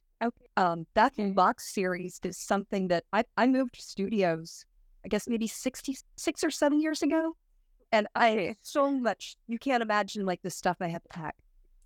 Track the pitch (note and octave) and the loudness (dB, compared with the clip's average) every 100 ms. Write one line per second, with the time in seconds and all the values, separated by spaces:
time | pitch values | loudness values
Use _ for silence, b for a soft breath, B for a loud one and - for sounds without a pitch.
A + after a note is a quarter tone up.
0 | _ - A#3 - _ - F#3 E3+ E3 - | _ -6 -6 -6 _ 0 2 0 -2 4
1 | A#3+ - G3+ G3 F#3 B3 - - F#3 F3+ | 4 2 0 4 4 2 -4 -2 -2 -2
2 | F3+ - F#3 F3+ - G3+ G3 G3+ F#3 E3+ | -6 -8 -10 -6 -2 -2 0 -2 0 0
3 | - G3+ - - A#3 C4 B3+ - - - | 0 -2 -2 2 4 4 0 -6 -12 -6
4 | F#3+ G#3+ F3+ D#3+ E3 - - _ _ _ | -2 2 2 2 -4 -16 -20 _ _ _
5 | F#3 G#3 - A#3 A3 - C4 - - C4+ | -4 -2 0 -2 -2 -4 -6 -6 -8 -10
6 | - - - - E4 - D4 D4 D#4 D#4 | -10 -8 -6 -2 -2 2 2 4 2 0
7 | D4+ D#4+ D#4+ E4 _ _ _ _ _ A3 | 0 2 0 -4 _ _ _ _ _ 0
8 | G#3 - A#3 A3 F3 A3 - D4+ C#4 C#4 | 0 2 2 2 -2 -4 -4 0 2 2
9 | A#3 - - - - A#3 C4+ B3 A3+ G#3 | -2 -4 -8 -16 -10 -6 0 0 0 -2
10 | G3+ G#3 F#3+ F3+ F#3 - F#3 F3 F3 E3+ | -2 -4 -4 -4 -6 -4 -2 -2 -4 -6
11 | - - D#3 - _ _ _ _ | -10 -12 -10 -12 _ _ _ _